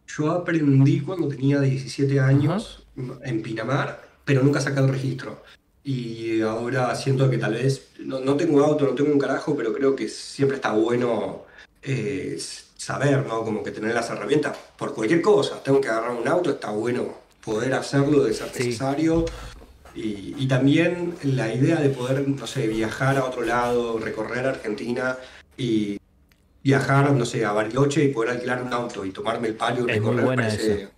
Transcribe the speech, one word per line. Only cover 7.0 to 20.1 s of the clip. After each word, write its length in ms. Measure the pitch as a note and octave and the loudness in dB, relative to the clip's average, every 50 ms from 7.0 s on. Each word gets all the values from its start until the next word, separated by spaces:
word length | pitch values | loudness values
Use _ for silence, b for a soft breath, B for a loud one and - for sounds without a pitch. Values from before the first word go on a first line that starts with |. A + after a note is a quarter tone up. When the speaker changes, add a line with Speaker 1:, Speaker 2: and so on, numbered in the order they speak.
| - C3+ C3 C3+ C3+ C3+ | 0 0 2 4 4 2
Speaker 1:
que 80 | - - | 2 2
tal 160 | - A2 A2 | 0 -2 -2
vez, 360 | A#2+ C3 C3+ C3+ - - _ _ - | 0 0 0 0 -2 -6 _ _ -12
no, 180 | - C#3 C3+ C3 | -8 -6 -6 -2
no 160 | C3 C3+ C#3+ | 0 0 2
tengo 280 | D3+ E3+ D#3+ C#3+ C#3 D3 | 2 4 4 6 6 6
auto, 200 | D3+ C#3+ C#3 C#3 | 6 4 4 2
no 80 | B2+ A#2+ | 2 2
tengo 180 | C#3 C#3+ D3+ | 2 2 4
un 60 | D3 C#3 | 4 2
carajo, 380 | C3+ C3+ C#3 C#3+ - D#3+ C#3+ | 2 0 -2 -2 0 -2 -2
pero 160 | A#2+ A2 A2 | 0 0 -2
creo 220 | - C#3 C#3 C3+ C3+ | 0 2 2 2 2
que 120 | A#2 G#2+ G#2+ | 2 -2 -6
siempre 480 | - - - - - - C#3 C#3 C#3 | -8 -10 -14 -10 -2 0 2 2 2
está 160 | B2+ - A2 | 0 -2 0
bueno, 720 | G#2+ G#2+ A2+ A#2+ A#2+ A#2+ B2 A#2+ A2+ G#2 G2 - E2+ - B B B B B - _ _ | 2 2 2 2 2 2 0 0 0 -2 -4 -6 -8 -10 B B B B B -20 _ _
eh, 520 | - C#3 C3+ A2 G#2 G#2 F#2+ F#2 - - - | -6 -4 -4 -2 -2 -4 -4 -4 -6 -6 -8
s-, 280 | - - - - - - _ _ | -8 -10 -10 -12 -16 -18 _ _
saber, 480 | - - - - - C3+ D3 C#3 C3+ B2 | -12 -8 -6 -4 0 2 2 2 2 0
¿no? 180 | A#2+ A2+ A2+ G#2+ | -2 -2 -4 -2
Como 180 | A2 G#2 G2+ | -2 -4 -4
que 80 | - G2+ | -4 -6
tener 240 | - G#2 G#2+ A2 A#2+ | -6 -4 -2 -2 0
las 160 | A#2 A#2 - | -2 -2 -4
herramientas 460 | A2+ - G#2 B2 C#3+ D3+ - - - - - - _ | -6 -6 -2 0 0 0 0 0 -4 -8 -14 -18 _
por 180 | - A2+ G#2 - | -8 -8 -6 -4
cualquier 280 | A2+ A2 G#2+ A#2 A2+ | -2 0 2 2 4
cosa. 400 | - A2 G#2 - - - - - | 4 4 4 4 4 0 -4 -4
Tengo 180 | - C3+ C3+ C3+ | 0 2 4 4
que 80 | C3 A#2 | 4 2
agarrar 240 | A2+ A2+ A2+ B2 B2 A#2 | 0 -2 -2 -2 -4 -2
un 60 | A2+ C#3 | 0 0
auto, 220 | E3+ F3+ - C#3+ | 0 2 2 0
está 200 | C#3 - - A2 | -2 -4 -4 -4
bueno 520 | G#2+ G#2+ A2+ A#2+ B2 A#2+ - - - - - _ _ _ - | -4 -2 -2 -2 -2 -2 -4 -6 -8 -14 -20 _ _ _ -6
poder 300 | A2 G#2+ G#2+ B2 D3 C3 | -4 -2 -2 0 0 -2
hacerlo 480 | - - - C#3 C#3 C#3 D3 D3+ C#3 A#2+ | -2 -2 0 2 2 4 4 4 4 4
de 100 | A2 G#2+ | 4 0
ser 140 | - - - | -2 -6 -6
Speaker 2:
Sí. 120 | - - B2 | -4 -2 -2
Speaker 1:
necesario. 580 | B2 A#2 A2 C3+ C3+ C#3+ D3+ D#3+ D#3+ D#3+ E3 E3 E3 B B B B B - - - - - - - - | -2 -2 -2 -2 -2 -2 0 0 2 2 2 0 -2 B B B B B -18 -20 -20 -20 -20 -20 -16 -12
Y, 400 | A#2 A#2 G#2+ | -8 -6 -6